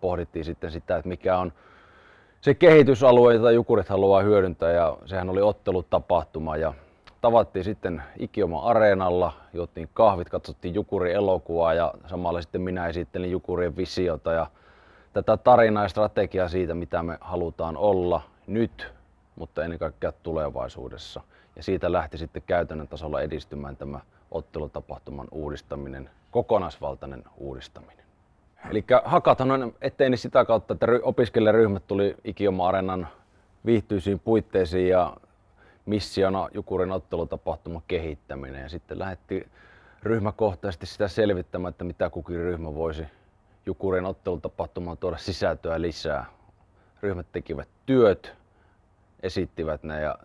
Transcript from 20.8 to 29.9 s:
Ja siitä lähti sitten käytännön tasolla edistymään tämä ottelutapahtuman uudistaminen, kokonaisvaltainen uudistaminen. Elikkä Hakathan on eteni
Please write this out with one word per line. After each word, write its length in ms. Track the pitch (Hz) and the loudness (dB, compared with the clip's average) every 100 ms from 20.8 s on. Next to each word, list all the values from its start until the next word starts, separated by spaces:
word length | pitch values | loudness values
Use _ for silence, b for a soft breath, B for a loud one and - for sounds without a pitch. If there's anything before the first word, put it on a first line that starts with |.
| 62 55 - - - b b - | -16 -16 -16 -18 -20 b b -12
Ja 60 | |
siitä 300 | - 95 87 | -6 -2 0
lähti 260 | 87 76 76 | -2 -4 -10
sitten 240 | 82 - - | -12 -14 -4
käytännön 420 | 87 82 78 71 | -2 -2 -8 -12
tasolla 320 | 76 78 71 | -12 -8 -6
edistymään 560 | 78 78 - 73 71 67 | -6 -8 -12 -14 -14 -14
tämä 240 | 71 69 _ b b | -14 -14 _ b b
ottelutapahtuman 1000 | 82 - 80 73 - - 69 - 69 67 | -12 -10 -10 -10 -12 -14 -18 -16 -16 -14
uudistaminen, 800 | 78 73 71 - 71 69 67 67 _ _ | -10 -10 -10 -12 -12 -12 -14 -16 _ _
kokonaisvaltainen 960 | - - 107 85 - 73 67 69 65 - - | -4 0 -2 -2 -8 -10 -10 -14 -16 -20 -16
uudistaminen. 680 | 67 65 - - - _ _ _ _ _ _ _ - | -14 -14 -16 -20 -20 _ _ _ _ _ _ _ -6
Elikkä 320 | 107 - 127 | -6 4 4
Hakathan 460 | 117 170 160 127 131 | 4 2 4 2 2
on 240 | 135 120 - | 0 -2 -6
eteni 360 | 135 | -8